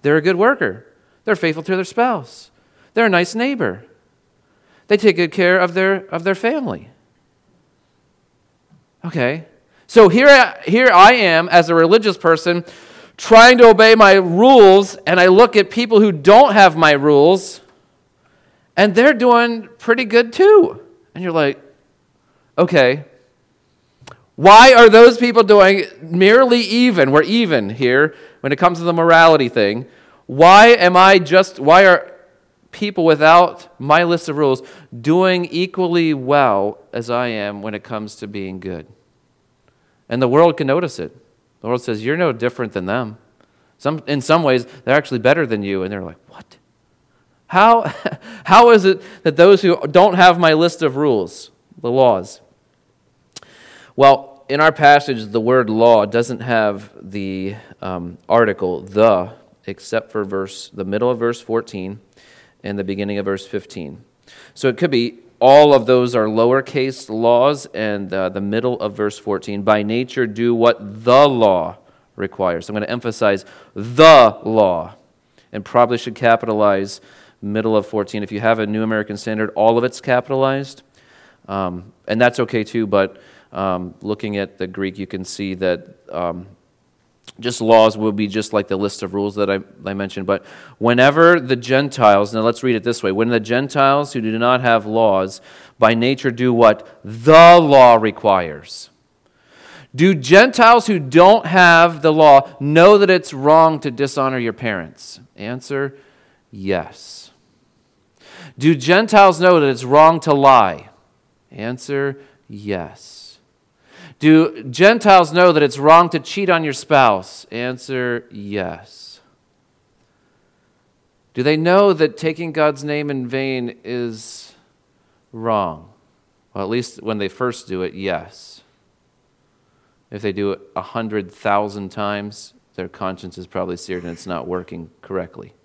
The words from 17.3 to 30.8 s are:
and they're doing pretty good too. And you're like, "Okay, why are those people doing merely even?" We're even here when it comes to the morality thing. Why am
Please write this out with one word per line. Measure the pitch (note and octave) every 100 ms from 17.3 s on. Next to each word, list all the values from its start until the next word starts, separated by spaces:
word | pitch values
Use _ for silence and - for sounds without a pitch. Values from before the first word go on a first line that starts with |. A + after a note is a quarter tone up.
| F#3+ - - _ _ _ _ _ _ _ _ _ _ _ -
and | G3+
they're | F#3+ C4+
doing | B3 B3 A#3 A#3 A#3 G#3 _
pretty | - A#3
good | A#3 A#3 A3+
too. | A#3 G4 G#4+ E4+ - - _ _
And | D#3+
you're | F3+
like, | E3 C#3+ - _ _ _ _ _ _ _ _ _ -
"Okay, | F3 E3 B2+ C#3+ C#3+ _ _ _ _ _ _ _ _ _ - _ _
why | - E3+ G#3+ C4 A#3+
are | A#3
those | A3 A#3+ A#3
people | A#3+ A3+
doing | G#3 G#3 F#3+ G3 B2+ -
merely | D#3 F3 F#3+ A#3 C4 A#3+
even?" | G#3 A3+ B3 F3+ C3+
We're | D3
even | D#3 A3+ G#3 C#3 G2+
here | A2+ B2+ C3 D#3 - - _
when | C3+
it | C#3+
comes | F3+ E3+
to |
the | E3+
morality | E3+ E3 E3 E3 D#3 A#2+
thing. | A#2+ G2+ A2+ C3 _ _ _ -
Why | C3 E3+ G3 A3+
am | A#3